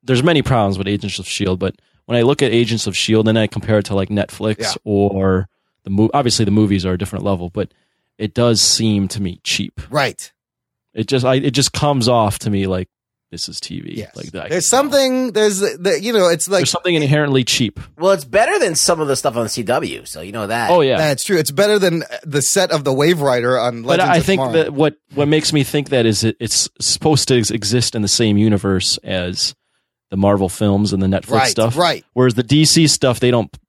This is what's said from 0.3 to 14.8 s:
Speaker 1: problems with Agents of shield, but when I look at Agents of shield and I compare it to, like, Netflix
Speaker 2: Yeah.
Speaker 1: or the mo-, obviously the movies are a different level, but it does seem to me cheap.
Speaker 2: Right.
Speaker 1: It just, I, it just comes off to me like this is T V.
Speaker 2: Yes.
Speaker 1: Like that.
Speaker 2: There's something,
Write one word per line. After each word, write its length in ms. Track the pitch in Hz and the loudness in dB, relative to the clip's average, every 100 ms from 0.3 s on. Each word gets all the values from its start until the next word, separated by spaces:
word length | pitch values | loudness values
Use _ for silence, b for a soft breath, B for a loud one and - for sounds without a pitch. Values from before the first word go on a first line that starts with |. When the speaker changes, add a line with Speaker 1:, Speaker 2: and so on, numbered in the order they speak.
| 160 | 2
Speaker 1:
problems 340 | - 127 101 95 | 2 2 2 0
with 100 | 95 | -2
Agents 300 | 101 101 - | -2 -4 -8
of 80 | 92 | -8
shield, 320 | - 98 92 | -4 -2 -2
but 160 | 95 - _ _ - | -4 -6 _ _ -2
when 120 | 120 | 2
I 40 | |
look 200 | 117 147 | 2 2
at 80 | 135 | 2
Agents 340 | 117 117 113 - | 2 2 -2 -4
of 80 | 92 | -4
shield 320 | - 110 110 | 0 2 4
and 100 | 110 | 2
I 80 | 107 | 0
compare 320 | - 95 107 | -4 0 0
it 80 | 98 | 0
to, 80 | |
like, 140 | 98 95 | -4 -2
Netflix 480 | 104 - - 110 104 | -2 -4 -4 -4 -4
Speaker 2:
Yeah. 140 | 110 - | -4 -6
Speaker 1:
or 640 | - 101 101 98 95 92 92 _ _ _ | -2 2 2 2 2 2 -2 _ _ _
the 60 | - | -6
mo-, 200 | 98 113 | 0 2
obviously 320 | 143 123 113 | 2 0 0
the 60 | 104 | 2
movies 340 | 104 107 98 | 2 2 2
are 80 | 92 | 0
a 60 | 92 | -4
different 260 | 98 95 | -4 -6
level, 240 | 98 95 87 | -4 -4 -6
but 220 | 107 90 _ _ _ _ _ | -8 -8 _ _ _ _ _
it 160 | 107 | -8
does 260 | - 120 113 | 0 2 2
seem 480 | - - 113 104 98 | 2 0 0 0 -2
to 140 | - | -4
me 180 | 95 90 | -6 -6
cheap. 360 | - - - - - | -6 -6 -6 -10 -6
Speaker 2:
Right. 400 | 147 127 - - _ _ _ _ _ _ | -2 -2 -4 -18 _ _ _ _ _ _
Speaker 1:
It 140 | 110 110 | -8 -2
just, 180 | 135 | 0
I, 120 | 127 131 | 2 2
it 160 | 143 | 0
just 200 | 127 135 | 0 -2
comes 360 | - 147 139 117 | 0 0 2 2
off 320 | 120 104 - | 2 2 -2
to 100 | 110 | -4
me 160 | 101 95 | -2 -2
like 220 | 92 92 _ _ _ _ | -4 -6 _ _ _ _
this 180 | 82 - | -12 -12
is 120 | - | -12
T 200 | - 87 | -12 -12
V. 140 | 78 - | -12 -12
Speaker 2:
Yes. 180 | 107 - | -12 -14
Speaker 1:
Like 160 | - | -14
that. 180 | 90 - | -12 -6
Speaker 2:
There's 180 | 180 160 | -4 0
something, 600 | 240 | 2